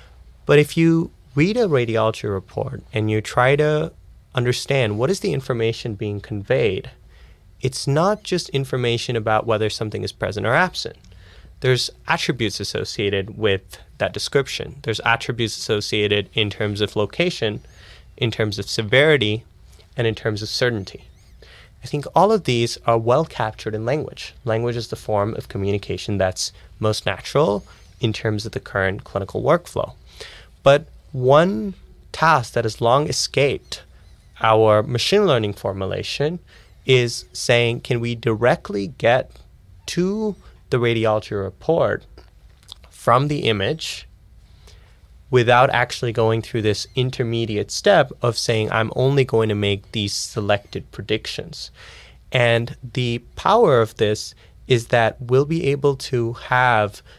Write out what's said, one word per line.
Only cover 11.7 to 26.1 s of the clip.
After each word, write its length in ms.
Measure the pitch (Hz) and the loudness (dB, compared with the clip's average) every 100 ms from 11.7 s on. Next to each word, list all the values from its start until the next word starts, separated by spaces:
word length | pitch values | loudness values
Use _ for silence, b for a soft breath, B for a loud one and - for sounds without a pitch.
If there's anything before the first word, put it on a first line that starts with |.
| 123 - - - | 0 -2 -8 -4
attributes 540 | 165 - 123 107 - | -2 -2 -2 -2 -4
associated 760 | 98 - 95 - 101 98 98 104 | -6 -6 -6 -2 -2 -2 -4 -2
with 400 | 107 98 - - - - | 0 0 -4 -20 -16 -6
that 160 | 95 | -4
description. 680 | - - 143 135 - - - | -4 -2 -2 -2 -6 -10 -10
There's 180 | - 104 | -6 -2
attributes 560 | 117 117 - 117 113 - | 0 0 -2 -4 -4 -4
associated 720 | - 107 - 110 104 104 98 | -2 -2 0 0 2 0 0
in 160 | - 104 | -2 -2
terms 320 | - 107 101 | -2 -4 -2
of 120 | 104 | -2
location, 680 | 104 101 - 175 - 110 107 B B B B B - | -2 -4 -2 -2 -2 -4 -4 B B B B B -4
in 120 | 117 | -4
terms 280 | - 110 98 | -2 -2 -2
of 100 | - | -6
severity, 760 | - 107 127 156 147 107 110 - - - b b - | -6 2 4 6 4 2 -2 -8 -20 -20 b b -2
and 100 | 113 | -2
in 80 | |
terms 280 | 104 117 104 | -2 -4 -4
of 80 | 107 | -6
certainty. 540 | - 123 113 95 - - - - - B B B B | 0 0 0 -8 -14 -20 -20 -20 -20 B B B B
I 40 | - | -8
think 200 | 147 - | -6 -2
all 180 | 165 196 | 2 4
of 120 | 220 | 2
these 340 | 156 120 117 - - | 2 0 0 -2 0
are 120 | 117 | 2
well 260 | 113 135 | 4 2
captured 500 | 165 - 120 - 110 | 0 -4 -6 -4 -8
in 100 | 107 | -4
language. 500 | 113 151 - - - - | -2 -2 -4 -12 -18 -10
Language 320 | 117 113 120 117 | -4 -2 -2 -4
is 120 | 117 | -6
the 80 | 110 | -10
form 380 | - 104 104 | -2 -2 0
of 140 | - - | -4 -8
communication 720 | 98 98 101 - 92 - | -6 -2 -2 -4 -8 -4